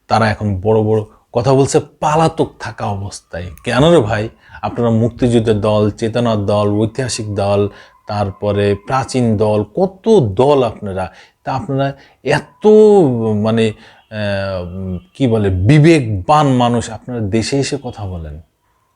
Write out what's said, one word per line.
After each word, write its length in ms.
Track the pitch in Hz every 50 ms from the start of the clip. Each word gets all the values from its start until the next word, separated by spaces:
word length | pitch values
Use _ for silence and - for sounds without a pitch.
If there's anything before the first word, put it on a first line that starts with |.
| _ -
তারা 220 | 113 110 113 107
এখন 300 | - - 107 104 95 92
বড় 220 | 95 110 110 110
বড় 180 | 107 107 110 110 107 - _ _ _ _
কথা 220 | - 123 123 139 135
বলছে 260 | 135 135 - - 151 - - _ _
পালাতক 520 | 160 156 151 160 165 165 - - 131 - - _
থাকা 260 | - 117 110 - 113
অবস্থায়। 600 | 107 101 98 101 98 - - - _ - 85 92 95 - - -
কেন 260 | 120 117 123 147 170
রে 100 | 175 156
ভাই? 280 | 110 104 117 104 110 113 - _ _ _ - -
আপনারা 280 | 110 107 - 123 120 117
মুক্তিযুদ্ধের 720 | 113 113 113 110 - - 131 120 117 120 110 117 110 101
দল, 300 | 104 107 107 104 104 104
চেতনার 560 | 104 - 117 110 113 123 120 117 110 104 98
দল, 220 | 104 104 104 104 104 104 104
ঐতিহাসিক 540 | 110 107 - - 131 117 - - 110 104 101
দল, 340 | 101 98 101 101 101 104 101 - - - - _ _ _
তারপরে 680 | - 104 104 101 98 - - 104 104 101 101 101 101 101 98 -
প্রাচীন 500 | - 131 131 - - - 127 120 113 107
দল, 280 | 101 110 107 107 107 104 - -
কত 300 | 170 190 185 - - - 226 220 190
দল 440 | 127 104 92 120 127 147 147 135
আপনারা। 500 | 120 110 - - 107 101 92 95 92 90 - - - _ _ _ _
তা 80 | 139
আপনারা 400 | 131 127 - - 135 135 139 139 135 - - _ _ _ -
এত, 420 | - - 147 - - _ _ - 214 214 214 214 208 208 196 165 131 123 117 113 110 107 104 107
মানে, 280 | 110 113 113 110 107
আহ, 1300 | 107 - - - - _ _ _ 110 107 104 101 98 98 98 98 95 92 90 87 90 95 95 92 90 87 - _ _
কি 120 | - 135
বলে, 240 | 117 113 110 104 98
বিবেকবান 960 | 92 87 95 110 151 151 147 170 165 151 123 110 104 92 90 - 151 151 151
মানুষ, 440 | 139 127 123 120 117 120 117 110 -
আপনারা 300 | 110 107 - 131 123 117
দেশে 380 | 107 95 107 113 110 - 139 139
এসে 200 | 135 - 147 139
কথা 240 | 131 123 - - 104
বলেন, 340 | 92 92 82 78 76 73 80 - _ _ _ _ _ _ _ _ _ _